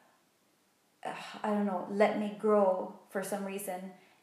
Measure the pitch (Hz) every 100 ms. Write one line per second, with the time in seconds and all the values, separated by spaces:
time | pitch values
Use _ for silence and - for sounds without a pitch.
0 | _ _ _ _ _ _ _ _ _ _
1 | - - - 208 220 208 202 180 - 202
2 | 214 208 208 - 214 208 190 185 208 -
3 | - 202 190 202 196 196 196 185 190 -
4 | _ _